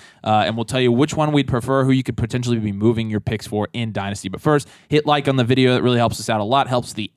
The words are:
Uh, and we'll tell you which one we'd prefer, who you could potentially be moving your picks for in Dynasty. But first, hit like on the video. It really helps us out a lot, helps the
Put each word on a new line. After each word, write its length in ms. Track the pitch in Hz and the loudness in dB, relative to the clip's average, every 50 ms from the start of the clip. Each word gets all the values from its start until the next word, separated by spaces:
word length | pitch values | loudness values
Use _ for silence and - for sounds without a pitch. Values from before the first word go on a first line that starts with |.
| - - - _ - | -20 -20 -18 _ -2
Uh, 200 | 110 107 107 95 | 0 2 2 2
and 100 | 92 113 | 0 -2
we'll 100 | 117 113 | -4 -4
tell 140 | - 131 131 | -4 0 2
you 120 | 127 120 | 2 4
which 240 | 120 120 151 156 - | 4 4 2 2 0
one 160 | 156 151 151 | 0 0 2
we'd 160 | 147 143 135 | 2 0 0
prefer, 380 | 117 127 120 117 131 135 135 131 | 0 -2 -2 0 0 0 2 2
who 60 | 135 | 2
you 120 | 131 131 127 | 2 2 0
could 140 | - 120 | -2 -4
potentially 420 | - 117 110 - 123 120 123 120 113 | -4 -4 -2 -2 -2 -2 -2 -2 -2
be 120 | 107 104 | -2 -2
moving 380 | 98 101 104 117 113 117 113 110 | -2 0 2 2 2 2 0 -2
your 100 | 107 101 | -4 -4
picks 280 | - - - - - | -4 -4 -6 -6 -6
for 200 | - 107 104 104 - - | -6 -4 -4 -4 -4 -4
in 200 | 120 117 113 98 | -6 -6 -6 -6
Dynasty. 360 | 101 98 101 98 - - 95 | -6 -6 -6 -6 -8 -8 -10
But 120 | 92 92 | -8 -2
first, 280 | - 156 147 143 - - - - _ - | 0 2 2 2 0 -4 -16 -20 _ -2
hit 180 | 147 151 - | 0 0 2
like 200 | 147 147 147 - | 2 2 2 2
on 100 | 139 135 | 0 0
the 60 | 131 120 | 2 2
video. 320 | 113 131 131 127 127 127 | 2 4 4 4 4 4
It 60 | - | 4
really 160 | - 127 123 | 2 2 2
helps 220 | 120 117 110 - - | 2 2 0 -2 -4
us 100 | 104 - | -4 -4
out 100 | 113 107 | -2 -2
a 40 | 101 | 0
lot, 240 | 107 135 139 131 | 0 0 0 2
helps 260 | 123 131 123 117 - - | 0 -2 -4 -4 -4 -8
the 160 | 113 104 - _ | -10 -10 -10 _